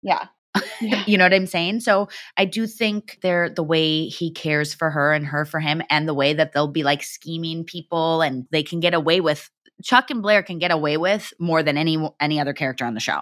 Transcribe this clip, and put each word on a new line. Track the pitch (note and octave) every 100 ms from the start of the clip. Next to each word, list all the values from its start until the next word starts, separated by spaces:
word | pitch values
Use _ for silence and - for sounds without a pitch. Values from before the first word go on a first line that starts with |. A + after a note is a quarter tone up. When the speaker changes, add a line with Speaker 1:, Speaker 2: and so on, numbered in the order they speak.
Speaker 1:
Yeah. | - F3 - _ _ G3+
Speaker 2:
<laughs> | - -
Speaker 1:
Yeah. | A3 G#3 G3+
Speaker 2:
You | G3+
know | F3+
what |
I'm | F#3+ F#3
saying? | F3+ E3+ A3
So | A#3 G3+ G3+ - - -
I | G3
do | A3 A3+
think | - A3 G#3 - -
they're, | F#3 F3 E3+
the | -
way | D3+ D#3+ D#3+ D#3 D#3+
he | - E3+
cares | E3 D#3+ D3+ D3+
for | - D#3+
her | D3+ C#3+
and | D3+ C#3+
her | D3
for | D3+ D#3+
him, | D#3 D3+ -
and | D3+ D#3
the |
way | C#3+ C#3
that | D3+ D3+
they'll | C#3+ D3
be, | D3+
like, | C#3+ C#3+
scheming | - - - E3 E3 E3 E3
people | F3 D#3 E3+ E3 E3
and | D#3 C3 B2
they | D#3
can | D3+ E3+
get | E3+
away | E3+ D#3 F3
with, | D#3+ D3+ - _ _ -
Chuck | - B3 B3+
and | B3
Blair | G3+ G#3
can | G3 F3
get | F3
away | E3 D3 D3+
with | F3+ G3+ - -
more | E3+ D#3+
than | D3+ C#3+
any, | D#3+ D#3 D#3 -
any | D3+ D3+
other | C#3+
character | C#3 C3+ C3 A#2+
on |
the | A2+
show, | - D2